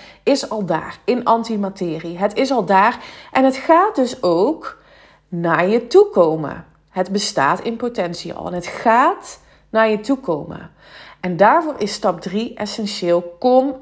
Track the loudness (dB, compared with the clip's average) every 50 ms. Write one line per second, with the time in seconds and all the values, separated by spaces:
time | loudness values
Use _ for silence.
0 | -20 -20 -16 _ 0 0 0 0 -2 -4 -6 -4 -2 -2 -2 -4 -4 -8 -14 -8
1 | _ -2 -2 0 2 2 2 2 0 -2 -4 -4 -4 -4 -6 -6 -6 -6 -6 -6
2 | -8 -10 -6 -2 -2 -2 0 0 0 0 0 0 2 2 4 4 4 4 2 -2
3 | -10 -18 -20 -20 -10 -4 0 2 2 2 2 2 2 4 6 6 4 2 2 0
4 | -2 -2 -2 -2 0 0 2 2 2 0 -2 -4 -8 -16 -16 _ _ _ _ _
5 | -20 _ _ _ _ -10 -6 -4 0 0 2 2 2 2 0 0 0 4 6 6
6 | 6 6 4 2 4 4 2 -2 -6 -8 -10 -12 -16 _ _ _ _ _ -4 -4
7 | -4 -2 -2 -4 -4 -2 -2 0 2 2 0 0 -4 -6 -6 -6 -6 -6 -4 -4
8 | -6 -6 -6 -10 -10 -12 -10 -10 -10 -8 -8 -8 -8 -10 -8 -2 2 2 4 4
9 | 4 2 0 -2 -8 -18 -20 -20 _ _ _ _ _ _ 0 0 2 2 0 -2
10 | -2 -2 -4 -2 -2 -4 -4 -4 -6 -10 -14 -16 -18 -20 _ _ _ -20 -20 -20
11 | -20 -20 -14 _ -6 -2 2 4 6 6 6 4 2 -2 -4 -6 -6 -6 -6 -4
12 | -2 -2 -2 -4 -6 -6 -6 -6 -6 -6 -8 -10 -10 -10 -8 -6 -6 -6 -6 -4
13 | 0 2 2 0 0 -4 -6 -2 2 4 4 4 4 2 -2 -8